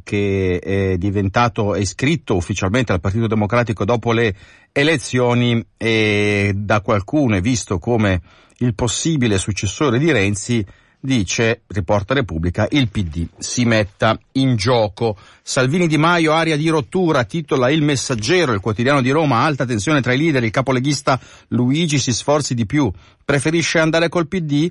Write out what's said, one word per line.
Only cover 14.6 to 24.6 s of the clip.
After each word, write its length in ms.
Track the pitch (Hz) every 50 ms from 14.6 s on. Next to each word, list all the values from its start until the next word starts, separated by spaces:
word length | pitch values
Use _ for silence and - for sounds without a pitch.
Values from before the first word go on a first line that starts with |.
| 90 127 127 117 110 104 - - 120 113 104 - - - - _
Salvini, 460 | - - - 135 131 131 147 185 175
Di 120 | 165 156 147
Maio, 340 | 151 165 175 175 165 156
aria 240 | 151 160 165 160 156
di 120 | 147 151 165
rottura, 540 | 160 156 - - - 185 185 165 160 135
titola 480 | 117 - - 170 151 - 165 139 123 127
Il 120 | 151 165
Messaggero, 720 | 147 147 143 131 - - 135 110 104 120 175 185 165 135 113
il 60 | 98
quotidiano 400 | - 117 107 104 117 135 147 143
di 100 | 123 127
Roma, 340 | 135 160 165 143 123 113 131
alta 200 | 156 151 127 139
tensione 360 | 113 127 104 95 160 156 143
tra 140 | 117 123 127
i 40 | 135
leader, 240 | 156 170 147 131
il 80 | 120 113
capoleghista 680 | - 139 123 135 131 123 127 147 143 135 - 151 135 123 - - - - - -
Luigi 500 | 113 117 123 123 135 160 175 160 147 139
si 120 | - 131
sforzi 420 | 117 - - - 147 156 143 - 139
di 120 | 117 113
più, 240 | 98 143 151 143 104 90 - - - _ _ _
preferisce 540 | - 139 143 - 156 160 170 160 - - 170
andare 300 | 160 160 156 165 170 165
col 180 | - 175 165
P 140 | - - 190
D, 280 | 165 151 143 147